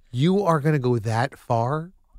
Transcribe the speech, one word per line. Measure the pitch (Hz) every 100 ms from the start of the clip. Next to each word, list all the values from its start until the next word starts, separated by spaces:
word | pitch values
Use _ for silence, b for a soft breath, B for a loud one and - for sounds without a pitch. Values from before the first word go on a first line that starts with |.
| _
You | 120 165 190
are | 180 160
gonna | 151 151
go | 123 120
that | 110 113 135 -
far? | - 117 120 156 170 - _